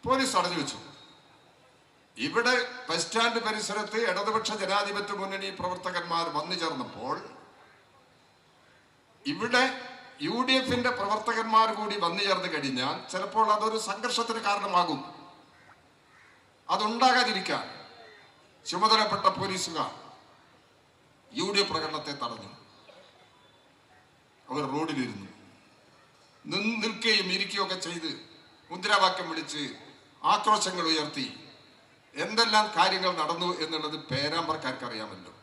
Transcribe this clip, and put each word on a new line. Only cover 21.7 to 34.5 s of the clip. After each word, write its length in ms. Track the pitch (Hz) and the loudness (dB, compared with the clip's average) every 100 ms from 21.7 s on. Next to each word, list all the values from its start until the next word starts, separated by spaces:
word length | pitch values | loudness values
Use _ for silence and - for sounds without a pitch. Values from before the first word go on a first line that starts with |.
പ്രകടനത്തെ 400 | 160 156 151 143 139 | 0 -2 -6 -8 -6
തടഞ്ഞു. 300 | 123 113 - - - - - - - - - _ _ _ _ _ _ - _ _ _ _ - | -6 -8 -14 -18 -20 -20 -20 -20 -20 -20 -20 _ _ _ _ _ _ -20 _ _ _ _ -8
അവർ 120 | 135 135 | -4 -2
റോഡിലിരുന്നു. 540 | 143 160 139 120 98 95 - - - _ _ _ - - _ _ _ | -2 -2 -2 -4 -6 -14 -18 -20 -20 _ _ _ -20 -20 _ _ _
നിൻ-, 340 | 151 180 220 226 | -6 -2 -2 -2
നിൽക്കുകയും 460 | 220 190 226 208 180 185 | -4 -2 2 2 2 -2
ഇരിക്കുകയൊക്കെ 420 | 175 202 185 180 165 | -2 -2 -2 -2 -6
ചെയ്ത് 240 | 170 160 113 - - - - - | -6 -6 -10 -14 -20 -20 -20 -14
മുദ്രാവാക്യം 560 | 180 202 202 185 185 170 | -6 2 6 6 4 -4
വിളിച്ച് 320 | 160 143 147 135 - - - - - - | -6 -6 -6 -6 -8 -18 -20 -20 -4 2
ആക്രോശങ്ങൾ 540 | 202 - 214 190 180 165 | 4 4 4 2 0 0
ഉയർത്തി 340 | 160 147 143 120 - - - - - - _ _ | 0 0 -4 -6 -8 -18 -20 -20 -20 -20 _ _
എന്തെല്ലാം 520 | 135 190 220 226 214 214 165 | -6 -2 2 6 6 4 4
കാര്യങ്ങൾ 340 | 185 190 185 165 | 4 4 0 0
നടന്നു 300 | 151 170 180 165 | -2 0 -2 -2
എന്നുള്ളത് 320 | 156 160 156 147 - | -2 -4 -4 -8 -6
പേരാമ്പ്രക്കാർക്ക് 760 | 135 147 165 160 | -4 -2 -2 -2